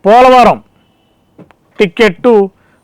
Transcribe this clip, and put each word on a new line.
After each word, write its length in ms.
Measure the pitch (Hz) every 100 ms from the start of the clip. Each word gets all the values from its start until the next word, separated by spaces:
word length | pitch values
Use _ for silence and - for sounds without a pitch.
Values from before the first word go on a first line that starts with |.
| 196
పోలవరం 560 | 233 254 254 220 127 _ _ _ _ _ _ _ _ - _ _ -
టిక్కెట్టు 720 | 202 - 220 175 247 220 196 _ _ _